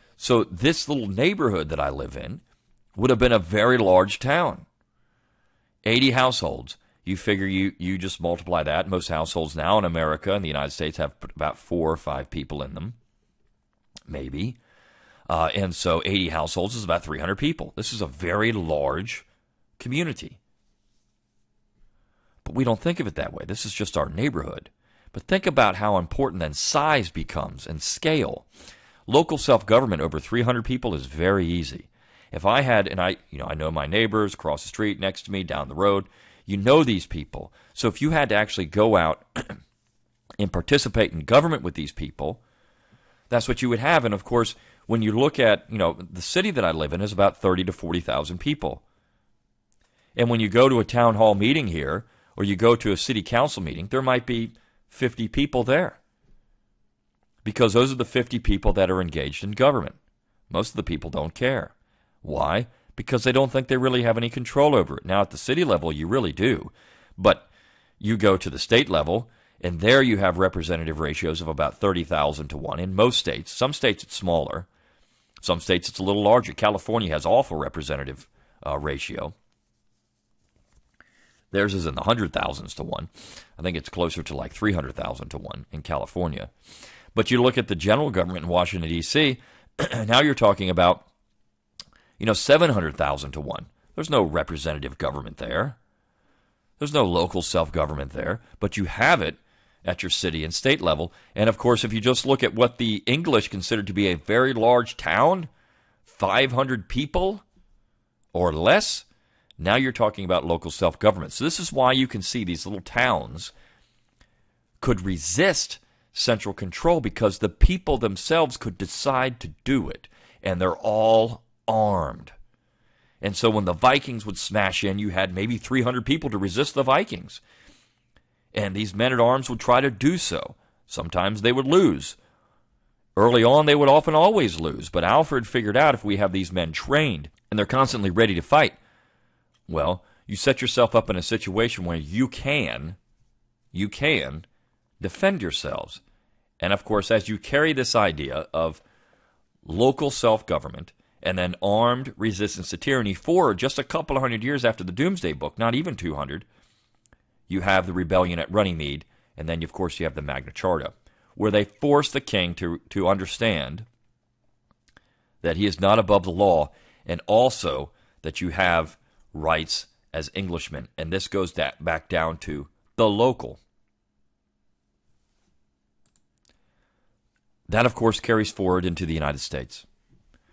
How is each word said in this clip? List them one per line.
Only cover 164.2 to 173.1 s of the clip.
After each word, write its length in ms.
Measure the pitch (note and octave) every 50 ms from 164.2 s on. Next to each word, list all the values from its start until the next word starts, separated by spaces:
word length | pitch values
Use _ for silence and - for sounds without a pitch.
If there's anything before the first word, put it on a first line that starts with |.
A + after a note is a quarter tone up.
| _ _ _ _ _ _ _ _ _ _ _ _ _ _ _ - _ _ _ _ _ _ _ _ -
that 140 | E2 E2
he 100 | E2+ G#2
is 140 | G#2 F2 -
not 180 | F#2 G2 G#2+ A2+
above 240 | G#2 F2+ G#2 G2 F2
the 80 | F#2
law, 400 | E2 F2+ G2+ G2 F2 D#2 D2 D2 - _ _ _ _ _ _
and 160 | - F2 E2 -
also 640 | - G#2 A2+ B2+ C3 - - - E2+ C2+ C2 C#2+ - _ _ _ _ _ _ -
that 180 | D#2+ D2+ -
you 100 | F2+ F2
have 460 | D#2+ F#2 F#2+ F2+ E2+ E2 D#2+ D#2+ - _ _ _ _ _ _ _ -
rights 540 | D#2 D#2 D#2+ E2 D#2+ D#2+ D2+ - - - _ _ _ _ _ -
as 180 | E2 D#2 C#2 -
Englishmen. 540 | F#2 G2 F2+ E2+ E2 - - D2+ C#2 - - _
And 160 | - D#2+ D#2+ F2+
this 160 | F#2+ - -
goes 240 | - G2 F#2 E2+ -
da-, 200 | - D#2+ C2+ - -
back 280 | D2+ E2 D#2+ D#2 - -
down 280 | F#2 E2 D#2+ E2 E2 D#2
to 300 | - - D2+ C#2+ C#2 - _ _ _ _ _
the 120 | - A#2
local. 500 | G#2+